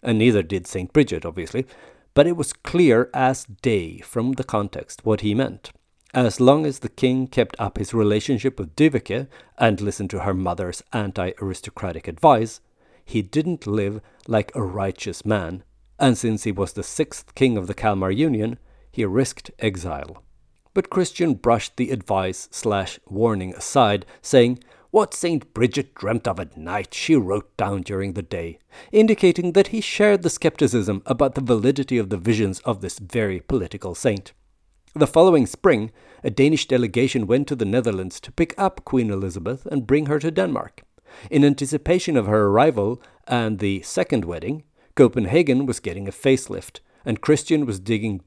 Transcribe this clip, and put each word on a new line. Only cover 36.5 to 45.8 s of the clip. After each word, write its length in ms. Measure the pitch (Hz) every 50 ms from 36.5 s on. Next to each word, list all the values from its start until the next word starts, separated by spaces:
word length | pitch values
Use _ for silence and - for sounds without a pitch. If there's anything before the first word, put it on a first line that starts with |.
| 160 143 - -
delegation 580 | 131 123 123 104 87 120 131 131 - 127 107
went 220 | 95 117 135 143 -
to 80 | 147
the 80 | 120 -
Netherlands 560 | 98 107 127 113 117 101 92 95 90 - -
to 100 | - -
pick 240 | - - 170 - -
up 280 | - 196 190 - - -
Queen 260 | - - 127 117 107
Elizabeth 560 | 98 95 95 92 85 95 82 110 131 135 -
and 220 | - 151 139 117 107
bring 180 | 135 151 156
her 140 | 139 147 147
to 100 | 143 165
Denmark. 540 | 156 180 190 175 139 104 - - _ - - _ _ _ _ _ - - - -
In 120 | 160 143 143
anticipation 720 | 143 139 139 143 135 156 143 - 156 175 185 - 180 156
of 100 | 127 104
her 200 | 104 107 107 104
arrival 560 | 101 101 117 139 160 131 107 98 107 123 123 - _ _ _ _
and 320 | - 123 120 113 110 107 92
the 240 | 104 98 98 92
second 420 | - - - 185 180 - 147 117 87
wedding, 380 | 82 87 80 80 107 147 156 - _ _ _ _ _ _
Copenhagen 720 | - 135 113 - 127 107 87 123 165 175 139 127 131 143
was 140 | 127 117 -